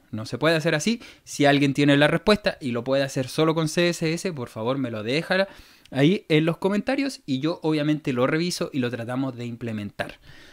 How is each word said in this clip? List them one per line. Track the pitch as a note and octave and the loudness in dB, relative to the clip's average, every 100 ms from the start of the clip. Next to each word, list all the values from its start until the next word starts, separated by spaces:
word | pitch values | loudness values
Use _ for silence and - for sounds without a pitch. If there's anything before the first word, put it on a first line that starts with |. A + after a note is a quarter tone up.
| _ | _
no | G#2+ A2 | -10 -8
se | B2 | -2
puede | D3+ D#3+ | 0 2
hacer | D#3+ D3+ | 0 0
así. | G#3+ A#3 - - - | 0 -2 -6 -20 -8
Si | - C#3+ | 2 4
alguien | C#3+ C#3+ | 6 4
tiene | C#3 C#3+ C#3+ | 4 4 6
la | D3+ | 4
respuesta | E3 - G#3 F#3+ - | 4 2 2 0 -4
y | C3+ | -4
lo | A#2 B2+ | -4 0
puede | C3+ | 0
hacer | C3+ C#3+ B2 | 0 -4 -2
solo | - D#3+ D#3+ | 0 2 2
con | D#3 | 0
C | - F3 | 0 0
S | E3+ D#3+ | 0 -2
S, | E3+ F#3+ | -4 -6
por | D3 A#2+ | -8 -8
favor | A2+ A2+ C#3 | -6 -4 -2
me | B2 | -4
lo | A2 | -4
deja | G#2+ C#3+ D#3+ F#3+ G3 - - - - | -2 -2 0 0 -2 -8 -20 -20 -6
ahí | C3 D3 G#3 - | 2 4 4 2
en | D#3 | 2
los | D#3+ D#3+ | 2 0
comentarios | F#3+ G#3 - B3+ C4+ - - | -2 -2 -2 -2 -4 -6 -6
y | C3 | -2
yo | D3+ F3 | -2 -2
obviamente | D#3+ D#3 D3 D3+ D3 | -2 0 0 0 0
lo | B2 C3+ | 0 2
reviso | D#3+ F3 - E3+ | 2 -2 -4 -4
y | C#3+ | -2
lo | A#2+ | -2
tratamos | A#2 A2+ B2+ C3+ A#2+ | -4 -6 -4 -4 -6
de | A#2+ | -10
implementar. | A#2 A#2 G#2+ G#2 - F#2 - - - - | -8 -6 -6 -8 -12 -18 -20 -20 -20 -20